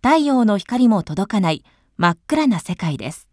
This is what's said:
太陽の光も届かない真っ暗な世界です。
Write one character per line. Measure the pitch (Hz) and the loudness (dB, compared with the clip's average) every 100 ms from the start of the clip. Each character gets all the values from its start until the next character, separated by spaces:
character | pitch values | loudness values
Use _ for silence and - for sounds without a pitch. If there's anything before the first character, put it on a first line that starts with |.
太 | 262 320 | 2 2
陽 | 285 262 | 2 2
の | 226 202 | 2 0
光 | - 247 247 | -2 2 2
も | 208 | 2
届 | 165 151 202 | -2 -6 -2
か | 214 | 0
な | 175 | 0
い | 156 _ _ _ - | -2 _ _ _ -2
真 | 175 | 0
っ | 165 - | 0 -4
暗 | 302 294 | 0 0
な | 185 | 0
世 | - 180 | -4 -6
界 | 165 143 | -4 -6
で | 123 | -10
す。 | - - | -14 -20